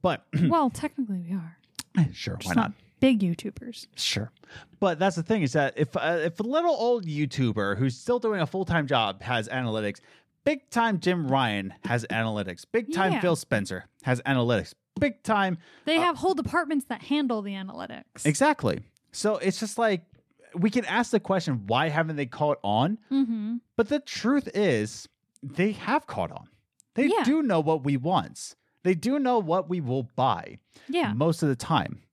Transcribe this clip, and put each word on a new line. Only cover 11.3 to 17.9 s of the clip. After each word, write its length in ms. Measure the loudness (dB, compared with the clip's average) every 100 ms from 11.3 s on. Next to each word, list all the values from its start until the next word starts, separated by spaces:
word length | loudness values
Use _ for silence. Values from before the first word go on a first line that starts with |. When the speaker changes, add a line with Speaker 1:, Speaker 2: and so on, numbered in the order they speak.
| 2 2 0 -4 -10
Speaker 1:
has 220 | -2 -2 0
analytics. 540 | -2 -2 -4 -6 -10 -4
Big 220 | -4 -2
time 180 | 0 2
Speaker 2:
Yeah. 60 | 2
Speaker 1:
Phil 160 | 2 0
Spencer 500 | 0 -2 -2 -8 -10 _
has 160 | 0 0
analytics. 500 | 2 2 2 2 0 -14 _ -2
Big 220 | -2 -2
time, 360 | -2 0 0 -2 -10 -10
Speaker 2:
They 120 | 0 2
Speaker 1:
uh, 40 |
Speaker 2:
have 140 | 2 2
whole 180 | 0
departments 520 | 0 0 -2 0 -2 -2
that 160 | -10
handle 400 | -2 0 2 -2
the 100 | -4
analytics. 720 | -8 -10 -10 -12